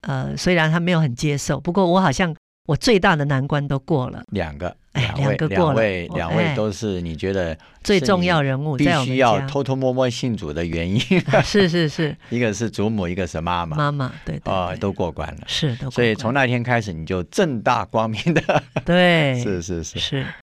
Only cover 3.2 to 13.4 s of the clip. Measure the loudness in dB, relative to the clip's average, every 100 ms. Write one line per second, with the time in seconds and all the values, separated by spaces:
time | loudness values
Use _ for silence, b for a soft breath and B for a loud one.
3.2 | 2 0 0 -2 0 -4 0 -2 0 -8
4.2 | -8 -6 -4 -6 -8 -10 _ -2 -2 0
5.2 | 0 0 0 2 2 4 2 0 -4 -4
6.2 | -2 0 0 0 -2 -2 -2 -2 -4 -4
7.2 | -2 0 -2 -6 b b 0 2 4 2
8.2 | 2 2 2 -2 -2 0 2 2 2 2
9.2 | 4 4 0 -2 -2 0 0 2 0 0
10.2 | -4 -4 -4 -4 -2 -2 0 0 2 0
11.2 | 4 2 4 2 2 2 0 0 -4 -4
12.2 | -6 0 0 0 -4 0 -2 0 -2 -2
13.2 | -4 -4